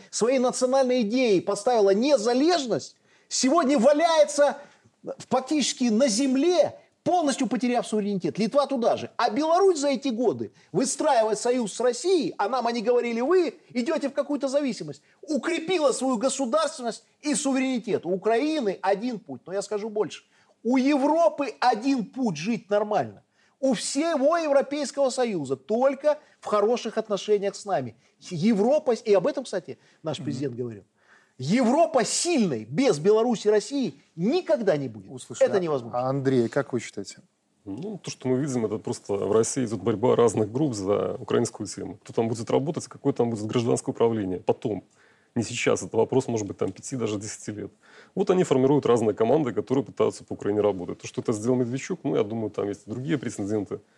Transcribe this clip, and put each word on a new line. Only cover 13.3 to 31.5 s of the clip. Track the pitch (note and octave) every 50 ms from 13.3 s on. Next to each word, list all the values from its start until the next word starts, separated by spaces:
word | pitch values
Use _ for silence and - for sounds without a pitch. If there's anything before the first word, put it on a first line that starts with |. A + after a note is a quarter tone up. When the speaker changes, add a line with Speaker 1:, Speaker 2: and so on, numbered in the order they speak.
| F4+ F#4+ E4+ C4 - - _ _ -
Speaker 1:
идёте | A#3+ A#3 D4 D#4+ C#4 B3 C#4
в | -
какую-то | - C#4+ C#4 C#4+ C4 C#4+ C4+
зависимость», | B3+ C#4+ D4+ C4 A3 - E3+ D3+ C#3 - _ _ _ _ -
укрепила | - D#4 B3+ - D#4+ F4 D#4+ D#4+ E4 F#4+ E4 D4+ C4+ A3+
свою | - B3+ C4 C4
государственность | G#3 A3 C4 - - C4+ A#3 A#3+ D#4 D#4+ D4 - - B3 A#3 - - _ _ _ _
и | - D4+ C#4
суверенитет. | - - C#4 C4 C4+ C4 C4 C4 A#3 G3 G#3+ E3+ - -
У | D#3+
Украины | F#3 F#3+ G3 G#3+ A3+ A#3 C#4+ D4+ D#4+ D#4 B3 G3 F3+ -
один | - F#3+ G#3 F#3+ A3+ B3+ A#3+ F#3+
путь, | - - C3+ A#2+ -
но | D#3 F3+
я | G3+ F#3+
скажу | - G#3+ G#3 G3+ A3+
больше. | G#3 G#3+ G3+ D3+ - - _ _ _ _ _ _ _ _ -
У | A3+ B3+ C4+
Европы | B3 C#4 D4+ C4+ C4 D4 D4+ E4 E4+ D#4 D4+ - C#4+ B3 - -
один | - B3 B3 G#3 A3+ C#4 C#4 B3+ G3
путь | - - B3+ C4 A3 E3
жить | C#3+ D#3+ G#3+ A#3+ F#3+ - -
нормально. | G3+ G#3 G#3+ G#3 G#3+ F3+ C3 A2 G2 F#2 _ _ _ _ _ _ _ -
У | C4+ C4 B3
всего | - - - - C4+ D#4+ E4+ E4 C#4 B3+ D4 E4+
Европейского | E4+ D#4+ D4+ C#4 C#4 B3+ - C#4 D4+ D4 A#3 - C#4 C#4 B3+
Союза | A3+ - B3+ A#3+ G3+ E3+ C#3+ B2 C3+
только | - _ - G#3+ A#3+ B3+ C#4 C#4 - - D4 D4 D4 - _ _ _
в | -
хороших | - G#3 G#3 G3+ G#3+ B3 A3+ - A3+ - A3+
отношениях | A3 - G#3 F#3+ - - G#3 G3+ F#3+ G3+ F#3+
с | - -
нами. | G3+ F#3 D3+ C3 A#2 - _ _ _ _ _ - -
Европа, | F3+ D#3 E3 A3 A#3+ F#3+ G#3 A#3+ C#4+ D4+ D4+ C4+ A#3
и | A3 - A3 G3+
об | F#3+ F3
этом, | C#4 D4 D4 B3
кстати, | - - F#3 - - B2+ - _ _ _ _ -
наш | D#3+ C#3+ -
Speaker 2:
Мгм. | D3+
Speaker 1:
президент | D3+ C#3+ A#2+ D3 C3+ A#2
говорил, | A2+ B2 A#2+ A2 - - _ _ _ _ _ - _ _ _ _ -
Европа | B2+ C#3+